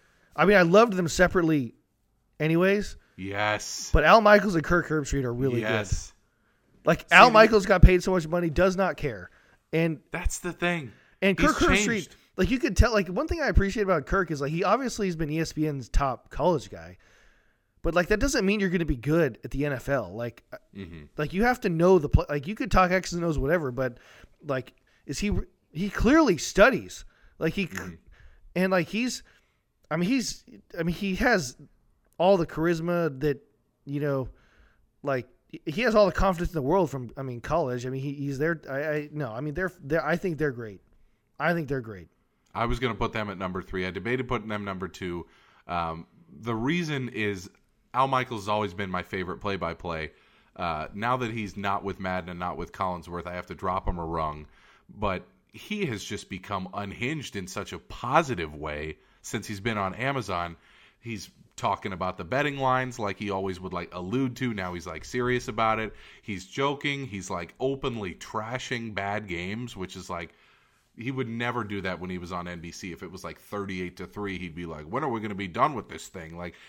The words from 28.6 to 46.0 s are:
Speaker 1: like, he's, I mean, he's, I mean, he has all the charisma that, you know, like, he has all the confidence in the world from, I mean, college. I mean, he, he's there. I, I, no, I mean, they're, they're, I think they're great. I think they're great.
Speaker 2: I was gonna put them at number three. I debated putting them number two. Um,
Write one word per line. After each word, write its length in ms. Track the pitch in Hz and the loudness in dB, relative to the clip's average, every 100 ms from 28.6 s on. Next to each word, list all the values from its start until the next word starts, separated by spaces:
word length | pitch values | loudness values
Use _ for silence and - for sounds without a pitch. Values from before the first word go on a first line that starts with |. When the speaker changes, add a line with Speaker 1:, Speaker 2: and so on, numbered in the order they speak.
| 185 | 2
Speaker 1:
like, 160 | 185 160 | 2 0
he's, 340 | 208 247 - - _ _ _ _ _ _ | -2 -2 -4 -12 _ _ _ _ _ _
I 60 | 160 | -2
mean, 120 | 175 | 0
he's, 360 | 269 196 - - 196 _ - | 0 -2 -8 -16 -20 _ -4
I 60 | |
mean, 100 | 170 | -4
he 220 | 170 196 185 | -2 -4 0
has 400 | 247 208 127 - 143 _ _ _ _ - | 2 2 0 -10 -20 _ _ _ _ 0
all 180 | 180 196 | 4 4
the 100 | 160 | 2
charisma 720 | - 165 165 170 175 165 131 | 0 0 0 0 0 -2 0
that, 180 | 147 139 - _ _ _ | -2 -2 -6 _ _ _
you 160 | - 143 | -10 -4
know, 280 | 147 139 123 - _ _ _ _ _ _ | -2 -2 -4 -10 _ _ _ _ _ _
like, 260 | 143 131 120 _ _ - | -4 -4 -4 _ _ -12
he 160 | - 156 | -6 0
has 120 | 247 | 4
all 100 | 214 | 6
the 80 | 196 | 6
confidence 380 | - 190 170 175 | 4 2 2 -2
in 40 | 160 | -2
the 60 | |
world 280 | 131 190 170 | 2 2 2
from, 200 | 135 120 - | -2 -8 -10
I 60 | |
mean, 180 | 135 120 | -10 -8
college. 460 | - 160 139 123 127 | -2 -2 0 -4 -6
I 40 | |
mean, 120 | 131 | -6
he, 100 | 143 | -6
he's 260 | 143 139 135 | -6 -6 -2
there. 220 | 156 165 - | -2 -2 -6
I, 140 | 135 | -6
I, 260 | 156 151 147 | -4 -4 -4
no, 200 | 151 127 | -6 -6
I 80 | 113 | -6
mean, 140 | 151 | -6
they're, 180 | 147 185 - | -4 -6 -6
they're, 220 | 135 160 | -4 -2
I 120 | 143 165 | 0 -2
think 200 | 190 147 | -2 -2
they're 140 | 151 | -2
great. 320 | 120 110 95 _ _ _ _ _ - | -2 -10 -14 _ _ _ _ _ -4
I 140 | 151 | -2
think 140 | 170 135 | 0 -2
they're 120 | 135 | -4
great. 280 | 113 95 80 _ _ _ _ | -4 -12 -16 _ _ _ _
Speaker 2:
I 120 | 95 117 | -4 -2
was 120 | 120 | 0
gonna 140 | 123 107 | -2 -2
put 160 | 117 | -2
them 160 | 113 104 | -2 -4
at 80 | 92 | -4
number 240 | 95 92 | -6 -6
three. 240 | 90 92 92 | -6 -4 -4
I 40 | |
debated 380 | 90 95 127 120 | -4 -4 -4 -2
putting 200 | 120 107 | -4 -4
them 160 | 104 101 | -6 -6
number 220 | 92 92 | -6 -8
two. 380 | - 92 87 - _ _ _ - | -8 -8 -8 -10 _ _ _ -6
Um, 400 | 87 82 80 | -4 -4 -6